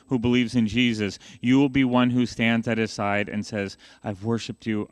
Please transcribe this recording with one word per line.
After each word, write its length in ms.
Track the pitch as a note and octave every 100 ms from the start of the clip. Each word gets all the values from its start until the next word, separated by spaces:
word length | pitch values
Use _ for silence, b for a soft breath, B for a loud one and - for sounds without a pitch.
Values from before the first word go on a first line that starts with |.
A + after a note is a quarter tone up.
| b
who 120 | C3
believes 360 | A#2+ B2 A#2
in 140 | A#2+ A2
Jesus. 500 | A2+ B2 A2 G2+ - B B
You 180 | A#2+ C3
will 100 | C#3+
be 140 | C3+
one 280 | C3 B2 B2
who 140 | B2
stands 440 | A#2+ - A2+ A#2 A2+
at 100 | A2+
his 140 | A2
side 360 | - G2+ G2+ G2+
and 160 | G#2
says, 320 | G2+ A2 G2 - B B
"I've 180 | A#2+ G2
worshiped 420 | G#2 A2+ - A2+
you, 220 | - G#2+ G#2